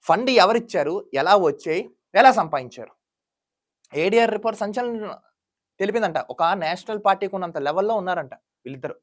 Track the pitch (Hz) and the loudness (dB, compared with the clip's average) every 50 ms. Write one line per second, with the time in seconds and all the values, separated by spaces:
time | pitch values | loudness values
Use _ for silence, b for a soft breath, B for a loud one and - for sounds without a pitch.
0 | _ - 160 185 247 262 262 226 185 190 226 240 233 - - 180 143 143 165 208 | _ 0 0 0 2 2 4 6 6 6 4 0 -2 -2 -2 -2 -2 -2 -2 -6
1 | - _ - 135 139 175 202 208 180 160 143 143 - 170 156 180 226 - _ _ | -8 _ -4 -2 2 4 4 6 4 2 0 0 -4 -4 -4 -4 -4 -8 _ _
2 | _ _ _ 190 240 269 - 220 175 160 151 139 131 123 - - 117 - _ _ | _ _ _ 6 6 6 6 4 0 -2 -4 -6 -6 -8 -14 -18 -18 -18 _ _
3 | _ _ _ _ _ _ _ _ _ _ _ _ _ _ _ _ _ _ - 143 | _ _ _ _ _ _ _ _ _ _ _ _ _ _ _ _ _ _ -4 -2
4 | 160 190 196 233 233 226 214 208 214 226 220 220 214 202 208 247 247 240 233 226 | 0 2 4 4 4 2 0 -2 -4 -4 -4 -4 -6 -6 -4 -6 -6 -6 -6 -8
5 | 214 190 - - _ _ _ _ _ _ _ _ _ _ _ _ 190 208 208 233 | -10 -12 -12 -16 _ _ _ _ _ _ _ _ _ _ _ _ -4 -2 -2 -2
6 | 220 190 156 143 123 - 123 - 170 165 185 202 170 156 175 185 - - 220 208 | -2 -2 -2 -4 -6 -6 -4 -2 0 0 0 0 -2 -4 -6 -6 -8 -8 -10 -2
7 | 202 202 196 190 202 190 196 190 185 175 160 160 139 143 151 180 196 214 226 214 | 0 0 0 0 -2 -6 -6 -6 -8 -6 -6 -4 -4 -2 -2 0 0 0 -2 -4
8 | 185 185 180 175 151 131 - - _ _ _ _ _ 127 135 131 131 147 - _ | -2 -4 -4 -4 -6 -10 -14 -20 _ _ _ _ _ -16 -16 -12 -12 -12 -12 _